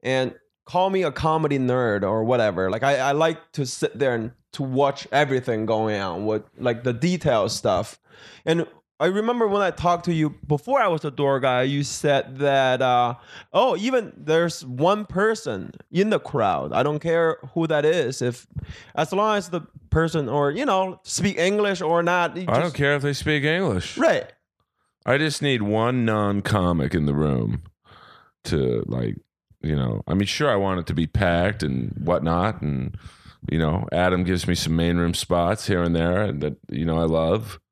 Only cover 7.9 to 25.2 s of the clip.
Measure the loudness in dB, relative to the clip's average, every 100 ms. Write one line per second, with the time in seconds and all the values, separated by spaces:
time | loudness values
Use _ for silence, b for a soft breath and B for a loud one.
7.9 | -12 B B B B -2 -2 -2 -10 _
8.9 | _ 0 0 -2 0 0 2 0 0 0
9.9 | 0 0 0 0 -4 -4 -4 2 2 2
10.9 | 0 -4 0 0 2 2 2 2 0 -4
11.9 | -2 2 2 0 -2 2 4 4 2 4
12.9 | 4 2 -2 B B B 0 2 0 0
13.9 | 0 -2 -12 0 2 2 -2 -10 0 2
14.9 | 2 -2 0 0 0 -4 -6 -8 -16 -6
15.9 | 0 2 0 -2 0 0 0 -2 0 0
16.9 | -2 0 0 0 -2 -6 -4 0 2 2
17.9 | 2 0 -2 -4 -4 -12 -12 B B B
18.9 | -4 -2 0 0 0 -2 -8 -8 -20 0
19.9 | 2 2 0 0 0 0 0 0 2 0
20.9 | -6 -8 -2 0 2 2 2 0 0 0
21.9 | 2 2 2 0 -2 0 0 0 0 0
22.9 | 2 -2 -2 -2 0 0 0 0 -2 -4
23.9 | 0 2 2 -2 _ _ _ _ _ _
24.9 | _ 0 0